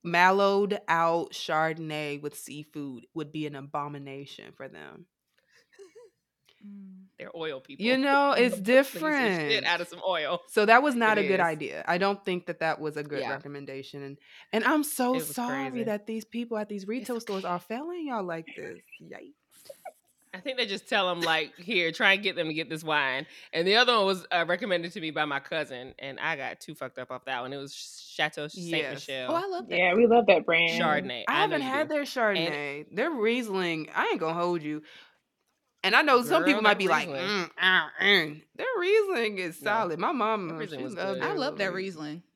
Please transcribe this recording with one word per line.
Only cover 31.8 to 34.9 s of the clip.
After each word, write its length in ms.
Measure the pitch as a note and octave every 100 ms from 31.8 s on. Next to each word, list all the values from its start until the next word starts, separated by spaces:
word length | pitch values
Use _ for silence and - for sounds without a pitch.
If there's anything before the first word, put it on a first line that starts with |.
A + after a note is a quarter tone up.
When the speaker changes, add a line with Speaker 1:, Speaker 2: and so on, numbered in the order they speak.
| D4+
Speaker 3:
do. 60 |
Speaker 1:
their 60 | D4+
Speaker 3:
And 80 | C#4+
Speaker 1:
Chardonnay. 800 | - A3 F#3+ E3 D3 C#3+ C#3+ D3+
Their 160 | E3+ D4+
Riesling, 800 | C#4 G#3+ A#3+ A3+ F#3+ F3 D#3+ D3+
I 140 | F3 A#4
ain't 120 | E4+
gonna 140 | D#3+
hold 280 | E3 F3 F3
you. 200 | D3+ D3+ D3+